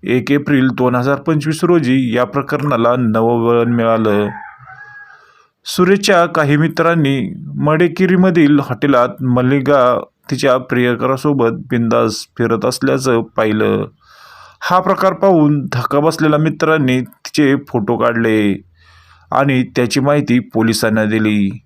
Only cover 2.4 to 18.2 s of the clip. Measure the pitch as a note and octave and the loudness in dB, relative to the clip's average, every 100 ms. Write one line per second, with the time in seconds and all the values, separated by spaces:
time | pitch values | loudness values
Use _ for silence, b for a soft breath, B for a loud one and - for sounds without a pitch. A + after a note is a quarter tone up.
2.4 | C3 D3 C#3+ B2 A#2 B2 A#2+ A2 A2+ A#2+ | -4 -4 -2 0 0 2 0 0 0 0
3.4 | A#2 A#2+ A#2+ A#2+ A2+ A2+ A2 G#2 G#2 G2+ | 2 0 0 0 0 0 0 0 -2 -6
4.4 | - B B B B B B B B B | -18 B B B B B B B B B
5.4 | B _ - - F3+ G3+ G3+ F#3 E3+ E3 | B _ -10 0 2 2 2 2 2 0
6.4 | C#3+ D3 D#3+ D3+ E3 E3+ C#3 C#3 G#2+ - | 0 2 0 0 0 2 0 -2 -4 -10
7.4 | D3 C#3 C#3+ D#3 F3 E3+ F#3 F#3 F#3 F3 | -12 -4 0 2 0 0 0 2 2 4
8.4 | D3 D3 C3+ B2 C#3+ C3 B2 - C3 B2 | 4 2 0 -4 0 2 2 -2 -2 0
9.4 | B2+ C#3 C3 C#3+ B2 A#2 - _ - B2+ | 2 0 2 2 4 0 -4 _ -8 -2
10.4 | C3+ B2+ B2 B2 B2 A#2+ B2+ C3+ D3+ C#3 | 0 0 0 0 0 0 -2 -2 -2 0
11.4 | A#2 - - B2 A#2 A#2 A#2 G#2+ - - | 0 -2 -4 -2 0 2 0 -4 -12 -4
12.4 | A#2 A2+ A#2+ B2+ C3+ C3+ C3 A#2 - - | -2 0 -2 -2 -2 -2 0 -2 -2 -2
13.4 | A2 G#2+ G#2+ G2+ G2+ _ B B B B | -2 0 0 -2 -4 _ B B B B
14.4 | B B - F3+ F#3 F#3 F#3+ - G3 F3 | B B -2 0 0 0 0 0 2 4
15.4 | D3+ D3 C3 B2 B2 C#3+ D3+ D#3 D#3 D3+ | 4 0 -2 -6 -2 0 0 0 0 2
16.4 | D#3 D3+ D#3+ D#3 C3 B2+ B2+ _ - - | 0 -2 0 0 0 -2 -4 _ -8 0
17.4 | C#3+ C3+ C#3 B2 G2 A#2 A#2 A#2 | 2 0 -2 -4 -2 0 0 0